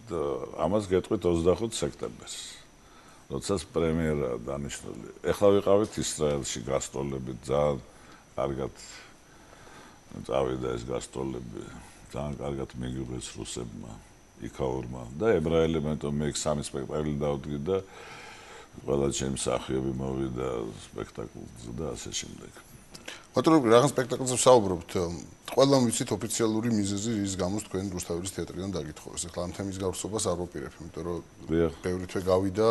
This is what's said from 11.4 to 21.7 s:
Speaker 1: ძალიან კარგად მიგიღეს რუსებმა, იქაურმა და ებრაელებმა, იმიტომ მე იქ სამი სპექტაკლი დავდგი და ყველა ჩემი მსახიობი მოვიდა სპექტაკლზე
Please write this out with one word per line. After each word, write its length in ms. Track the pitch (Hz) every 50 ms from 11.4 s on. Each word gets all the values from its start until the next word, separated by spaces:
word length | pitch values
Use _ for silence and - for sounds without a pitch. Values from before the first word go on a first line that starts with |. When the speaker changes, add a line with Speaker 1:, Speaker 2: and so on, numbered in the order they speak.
| 62 58 52 50 50 52 - - - - - - - -
Speaker 1:
ძალიან 280 | - 65 71 73 71
კარგად 340 | 64 - 71 71 67 65 -
მიგიღეს 560 | - 62 62 64 64 65 65 62 62 62 58 -
რუსებმა, 600 | - - 55 - - 60 60 58 53 50 50 58 55 55 - - - - - - - -
იქაურმა 640 | 57 57 - - 69 65 64 65 64 60 62 64 62 58
და 160 | 64 76 101 113
ებრაელებმა, 640 | 110 85 78 80 82 80 80 82 82 80 71 76 76
იმიტომ 180 | 71 - 71 73
მე 120 | 73 76 73
იქ 100 | 69 -
სამი 260 | - 78 76 73 69
სპექტაკლი 520 | - - 73 65 60 69 76 78 76 76
დავდგი 440 | 71 73 73 71 71 67 73 73 71
და 180 | 71 82 95 95 95 - - - - - - - - - - - - - - - - - - -
ყველა 300 | - - 67 69 69 69
ჩემი 240 | 65 - 67 67 67
მსახიობი 580 | 64 - 65 62 60 - - 64 65 65 67 65
მოვიდა 560 | 64 65 65 65 67 67 65 62 60 64 65 62 58 57 55 52 50
სპექტაკლზე 880 | - - - 52 53 - - - 57 57 - - 50 - - - 57 58